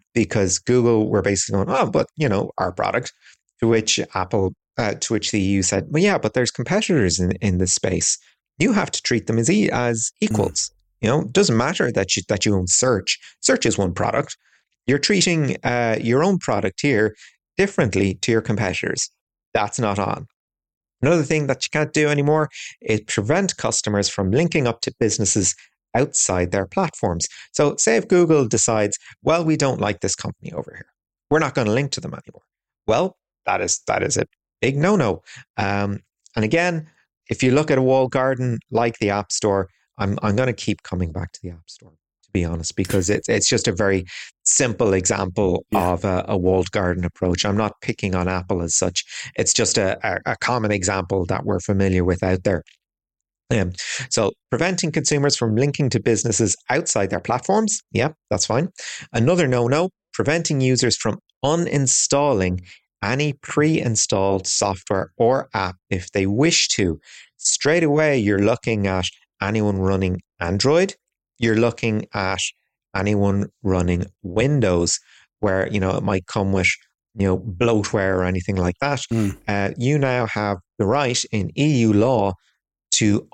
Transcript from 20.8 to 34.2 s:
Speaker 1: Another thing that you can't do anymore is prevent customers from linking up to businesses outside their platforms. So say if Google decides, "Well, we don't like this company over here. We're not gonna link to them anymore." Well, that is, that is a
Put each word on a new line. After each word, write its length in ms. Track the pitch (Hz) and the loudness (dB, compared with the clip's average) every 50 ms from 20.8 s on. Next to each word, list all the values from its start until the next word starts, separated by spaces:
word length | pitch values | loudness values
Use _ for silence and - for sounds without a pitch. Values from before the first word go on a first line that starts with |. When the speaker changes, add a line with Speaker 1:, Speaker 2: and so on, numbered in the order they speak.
| _ _ _ _ 120 | _ _ _ _ 2
Speaker 1:
Another 220 | 139 175 165 147 | 2 4 2 2
thing 240 | 127 165 156 147 135 | 2 0 0 0 0
that 160 | 131 - - | -2 -2 -4
you 60 | - - | -4 -2
can't 200 | 147 151 151 - | -2 -2 0 0
do 140 | 156 151 | 0 2
anymore 440 | 147 147 143 143 147 151 156 151 147 - - - - - - - | 2 2 2 2 2 4 2 2 0 -4 -10 -16 -16 -18 -12 -4
is 180 | - 110 107 | -2 -2 -2
prevent 560 | - - - - 98 107 151 185 196 175 - | -2 -4 -4 -4 0 0 2 2 2 0 -4
customers 520 | - - 113 117 - - 113 104 101 98 - | -4 -4 -2 -2 -2 -2 0 0 0 0 -2
from 220 | - - 98 92 | -2 -2 -2 0
linking 380 | 101 135 170 160 - 165 131 117 | 2 2 2 2 0 0 0 0
up 120 | 117 - - | -2 -2 -6
to 120 | - - - | -8 -4 -2
businesses 560 | 117 107 104 - 107 - - 110 95 - - - - _ _ _ _ _ - | 0 0 0 0 0 0 0 0 0 0 -2 -6 -12 _ _ _ _ _ -2
outside 560 | 120 135 127 - - - - 92 90 90 90 | -2 -2 0 0 -2 -2 0 0 0 0 0
their 160 | - 101 95 | -2 -4 -4
platforms. 600 | - - 190 190 156 - - - 98 85 87 - - - - - - - | -2 -2 -2 -2 -2 -4 -4 -4 -4 -2 -2 -4 -8 -8 -16 -20 -10 -2
So 220 | - 151 143 - - | 0 0 0 2 0
say 180 | - 220 226 | 0 2 2
if 100 | 226 - | 2 2
Google 400 | - 185 180 175 160 160 147 131 | 2 4 4 6 6 4 4 4
decides, 520 | 110 - 110 - - 113 107 107 104 - - - - - _ - | 2 0 0 0 2 2 2 0 0 -2 -6 -12 -18 -20 _ 0
"Well, 200 | 135 156 170 170 | 0 0 2 2
we 120 | 156 156 | 0 0
don't 240 | 156 151 135 - 107 | 2 2 0 0 0
like 200 | 104 104 101 - | -2 -2 -2 -2
this 140 | - 98 - | -4 -6 -6
company 380 | - - - - - - - - | -6 -6 -10 -10 -10 -14 -12 -10
over 180 | 76 - - - | -10 -12 -12 -14
here. 180 | - - - _ _ _ _ _ _ _ _ | -20 -20 -20 _ _ _ _ _ _ _ _
We're 80 | 147 156 | 0 0
not 160 | 160 135 - | 0 0 0
gonna 180 | 147 120 104 107 | -2 0 0 0
link 180 | 127 143 135 - | 0 0 -2 -6
to 80 | - - | -8 -10
them 100 | - - | -10 -12
anymore." 300 | - - - - - _ _ _ _ _ _ _ _ _ | -14 -16 -20 -20 -20 _ _ _ _ _ _ _ _ _
Well, 300 | - 107 127 180 190 - _ _ _ _ _ _ | 0 2 2 2 0 -4 _ _ _ _ _ _
that 160 | - 95 95 95 | -2 -2 0 0
is, 180 | 87 - - - | -2 -4 -6 -4
that 160 | - - 98 95 | -4 -2 -2 -2
is 160 | - - | -2 -2
a 80 | - | -2